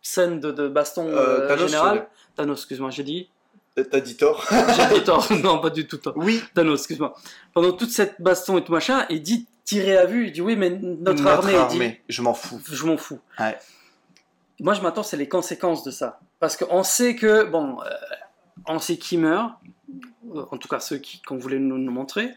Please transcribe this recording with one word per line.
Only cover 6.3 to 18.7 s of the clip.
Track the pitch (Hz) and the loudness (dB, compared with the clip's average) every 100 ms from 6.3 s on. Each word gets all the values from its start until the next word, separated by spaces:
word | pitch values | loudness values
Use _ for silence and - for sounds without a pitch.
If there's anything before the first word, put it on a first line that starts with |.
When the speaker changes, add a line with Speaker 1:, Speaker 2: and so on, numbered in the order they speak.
| 226 226 | 0 0
Speaker 1:
Thanos, | - 165 143 | 2 2 2
excuse-moi. | - 156 147 - - - _ | -2 -4 -6 -6 -20 -20 _
Pendant | - 175 | 2 2
toute | 180 233 | 2 -4
cette | - 196 - | 0 0 2
baston | 175 180 - 185 | 2 2 2 0
et | |
tout | - | 2
machin, | 165 160 262 - | -2 2 0 0
il | 160 | -4
dit | 151 233 - _ | -2 -2 -2 _
tirer | - 202 190 190 | -4 -2 4 6
à | 180 | 6
vue, | 233 220 | 4 -2
il | |
dit | 151 | -2
oui, | 185 226 | 0 2
mais | 190 | 0
notre | 185 185 165 175 147 | 0 -6 -4 0 2
Speaker 2:
Notre | 143 | 4
Speaker 1:
armée, | 147 196 | 4 4
il | |
dit | 185 127 | 4 4
Speaker 2:
armée, | 123 120 113 _ | 2 -2 -4 _
je | 120 | -2
m'en | 120 | 0
fous. | 117 - 117 - | 0 -6 -14 -12
Speaker 1:
je | 143 156 | -4 -2
m'en | 156 | -2
fous. | - 143 _ - | -4 -16 _ -6
Speaker 2:
Ouais. | 110 - - _ _ _ _ _ _ _ _ _ | -6 -6 -14 _ _ _ _ _ _ _ _ _
Speaker 1:
Moi, | 170 | -2
je | 202 | 0
m'attends, | 185 160 | 0 -4
c'est | - 156 | -6 -6
les | 143 | -4
conséquences | 185 175 160 180 160 | -4 -4 -4 -2 -2
de | 135 | -6
ça. | 123 123 - _ _ | -8 -8 -8 _ _
Parce | 160 - | -4 -2
qu'on | - 180 | 0 0
sait | 185 - 247 240 | 2 2 0 2
que, | 220 214 | 4 4
bon, | 214 320 151 233 | 4 0 -2 -6
euh, | - - - - - _ _ - | -8 -10 -12 -16 -16 _ _ -20
on | 170 | -6